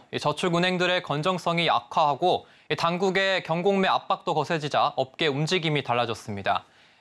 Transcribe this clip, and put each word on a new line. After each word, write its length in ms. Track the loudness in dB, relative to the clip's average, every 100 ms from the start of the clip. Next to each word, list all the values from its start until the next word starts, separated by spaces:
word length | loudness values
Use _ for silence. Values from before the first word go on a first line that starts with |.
| -4
이 60 | -4
저축은행들의 840 | -4 -2 0 2 0 0 0 0
건전성이 680 | -2 -2 -2 -2 -2 0 2
악화하고 760 | 0 0 0 2 2 0 0 -4 -16 -6
이 60 | -2
당국의 680 | 0 0 0 2 2 0
경공매 440 | -2 0 2 2 2
압박도 460 | 0 0 -4 -2
거세지자 580 | -2 0 -2 0 0 2 0
업계 300 | -4 -2 -2
움직임이 560 | 0 0 0 0 -2
달라졌습니다. 840 | 0 0 0 -4 -8 -4 -2 -2 -4 _ -20 _